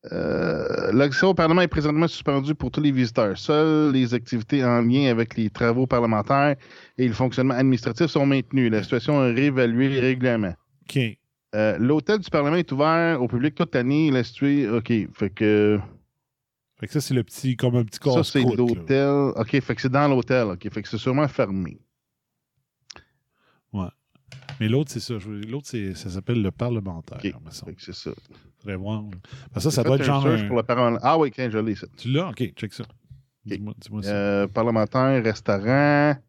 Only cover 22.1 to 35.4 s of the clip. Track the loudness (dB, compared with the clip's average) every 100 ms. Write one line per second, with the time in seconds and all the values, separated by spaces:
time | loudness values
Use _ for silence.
22.1 | _ _ _ _ _ _ _ _ -20 _
23.1 | _ _ _ _ _ _ -8 -8 _ _
24.1 | _ _ -20 -20 -4 0 0 -2 -8 -8
25.1 | -10 -10 -12 -10 -12 -10 -8 -8 -8 -8
26.1 | -10 -2 0 0 -2 -4 -4 -6 -12 -14
27.1 | -8 -8 -8 -16 -18 -16 -16 -16 -14 -12
28.1 | -14 _ -20 -20 _ -10 -8 -6 -8 -8
29.1 | -16 -18 -20 -10 -4 -2 0 2 2 2
30.1 | 2 2 0 0 -2 0 0 2 2 2
31.1 | 2 0 -2 -4 -2 -2 -4 -8 -12 -4
32.1 | -2 -4 -6 -8 -6 -12 -12 -16 -18 _
33.1 | -20 _ _ -10 -10 -10 -14 -12 -8 -4
34.1 | -2 0 0 -2 0 0 2 0 2 2
35.1 | 2 0 -4